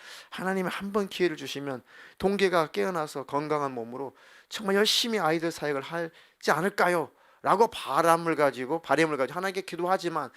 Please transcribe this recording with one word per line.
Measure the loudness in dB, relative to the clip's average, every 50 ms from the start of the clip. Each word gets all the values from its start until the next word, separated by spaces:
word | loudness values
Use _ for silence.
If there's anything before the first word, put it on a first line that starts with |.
| -16 -20 -20 -20 -18 -16
하나님이 | -10 -6 -4 -2 -2 0 -2 -2
한번 | -4 -6 -8 -4 -2 -2 -2 -2
기회를 | -2 0 0 0 0 -2
주시면 | -8 -10 -8 -8 -6 -6 -8 -8 -10 _ -20 -20 -20 -20 -10 -2
동계가 | 0 0 2 2 2 4 4 4 2 2
깨어나서 | 0 -2 -2 -2 0 -2 -4 -4 -6 -10 -8
건강한 | -4 -4 -4 -2 0 -2 -2 -2 -2
몸으로 | -4 -6 -8 -8 -8 -10 -10 -12 -12 _ -20 -20 -20 -20 -20 -14
정말 | -12 -8 -2 0 2
열심히 | 4 4 4 2 0 0 0 0 0
아이들 | 2 2 0 2 0 -4
사역을 | -4 -4 -4 -4 -4 -4
하지 | -4 -6 -6 -6 -6 -8 -10 -16 -20 _ _ _ 0 2
않을까요? | 2 2 2 -2 2 2 2 2 2 0 -2 -4 _ _ _ _ _ _
라고 | 2 2 4 4 4 2
바람을 | 2 -6 -6 -2 2 4 6 6 6 4 4 0 2
가지고, | 4 4 2 2 0 -4 -4 -4 -4
바람을 | 0 2 4 4 4 2 2 0
가지고 | -2 -2 -2
하나님께 | -4 -4 -4 -4 -6
기도하지만 | -8 -8 -6 -4 0 0 0 0 0 -2 -2 -2 -4 -6 -10